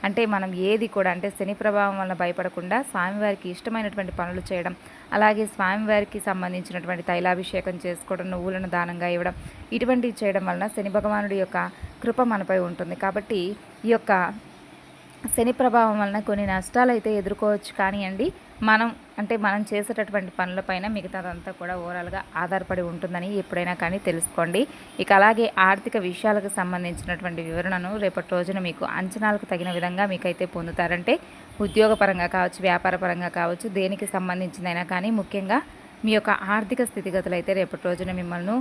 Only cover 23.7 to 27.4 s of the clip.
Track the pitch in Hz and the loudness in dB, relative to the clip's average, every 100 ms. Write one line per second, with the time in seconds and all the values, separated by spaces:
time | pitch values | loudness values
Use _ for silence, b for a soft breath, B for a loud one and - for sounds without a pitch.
23.7 | 175 170 190 196 165 - - 170 185 285 | -2 -2 -2 -2 -2 -2 0 0 2 0
24.7 | B B - 190 196 202 220 226 - 190 | B B -6 6 8 8 8 2 4 6
25.7 | 196 220 220 180 175 220 208 196 202 180 | 6 2 -2 -2 0 2 2 0 -2 -2
26.7 | 180 175 165 - 175 180 170 | -2 -4 -6 -6 -4 -4 -6